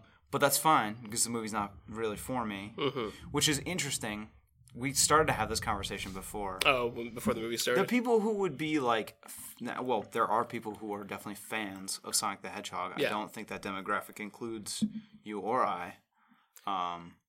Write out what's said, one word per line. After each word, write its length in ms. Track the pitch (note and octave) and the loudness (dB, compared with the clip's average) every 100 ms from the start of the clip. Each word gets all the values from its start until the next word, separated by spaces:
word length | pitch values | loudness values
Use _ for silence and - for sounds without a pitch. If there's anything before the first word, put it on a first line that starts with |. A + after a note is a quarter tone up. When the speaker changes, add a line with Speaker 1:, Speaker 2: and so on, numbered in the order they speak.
| - _ _ | -6 _ _
Speaker 1:
but 100 | C#3 | 4
that's 160 | C#3+ C#3 | 4 6
fine 400 | D#3+ D3+ G#2+ A2 | 6 6 4 -2
because 220 | A#2 A2+ | -6 0
the 60 | A2+ | 0
movie's 240 | A#2 A2 | 0 -2
not 200 | G#2+ G2+ G2 - | -2 -4 -6 -12
really 300 | G#2 A2+ G2+ | -4 -2 -2
for 280 | - C3 A2+ | -4 -2 -2
me, 280 | G2 G2+ - | -4 -8 -4
Speaker 2:
Mm-hmm. 300 | C#3+ C3 G#2+ - - | -2 -2 -4 -6 -4
Speaker 1:
which 160 | C#3+ D3+ | 2 4
is 120 | C#3+ D3+ | 2 0
interesting. 640 | F3+ C#3+ - A#2 G#2 G#2+ - _ _ - B2+ | -4 -2 -2 -4 -6 -8 -14 _ _ -18 -6
We 180 | C3 | -2
started 320 | C#3 - D3+ D3+ | 2 8 8 8
to 60 | |
have 160 | A2+ G#2+ | 4 0
this 100 | A2 | 0
conversation 520 | A#2 G2+ G2 G2+ G2 | 0 -2 -2 -4 -6
before. 480 | F#2+ F2+ G#2+ G2 F#2 D3 | -8 -8 -4 -4 2 4
Speaker 2:
Oh, 240 | C3 A#2+ | 4 2
w-, 200 | A#2+ A#2+ | -2 -6
before 240 | A#2 B2+ | -2 0
the 80 | A2+ | 0
movie 160 | A2+ A#2 | 0 0
started? 240 | - B2 | 2 4
Speaker 1:
The 40 | - | 4
people 320 | B3 A#3+ A3+ | 2 4 4
who 140 | G#3 | 4
would 220 | G#3 F#3+ B2+ | 2 0 0
be, 220 | D#3 D3+ | 0 2
like, 360 | B2 A2+ G2+ - - | 4 4 2 -8 -16
f-, 300 | - - - | -14 -14 -10
n-, 240 | A#2+ - B2+ | -8 -4 0
well, 200 | A2+ F#2+ | 0 0
there 160 | A#2 A2 | 0 4
are 180 | G#2+ A#2 | 4 2
people 300 | A#2+ A2 G2 | -4 -6 -8
who 180 | A2 | -6
are 100 | G2+ | -6
definitely 320 | G2+ G2 - G2+ | -6 -8 -8 -12
fans 640 | - A2+ G#2 F#2+ F#2+ - | -6 -6 -6 -8 -8 -8
of 100 | - A2 | -2 0
Sonic 260 | G#2+ F#2+ | 0 -4
the 60 | F#2+ | -8
Hedgehog. 440 | F#2+ G2 - F#2 - | -8 -8 -6 -6 -2
Speaker 2:
Yeah. 80 | C3 | 0
Speaker 1:
I 20 | |
don't 200 | G#2 G#2+ | 0 -4
think 140 | - G#2 | -10 -10
that 160 | G2 | -8
demographic 560 | G#2 F#2+ F#2+ G2+ - - | -6 -6 -2 -2 -4 -10
includes 640 | G#2 - A#2+ A2+ G2 - G#3+ A3 - - | -12 -10 -8 -8 -8 -2 -2 -2 -12 -16
you 160 | G#2+ G#2 | -10 -6
or 260 | F#2+ B2 G#2 | 0 2 2
I. 300 | F2+ F2+ - _ _ _ _ _ - - | 0 -6 -10 _ _ _ _ _ -12 -4
Um, 460 | F#2+ F2+ E2+ E2+ - | -2 -2 -4 -10 -18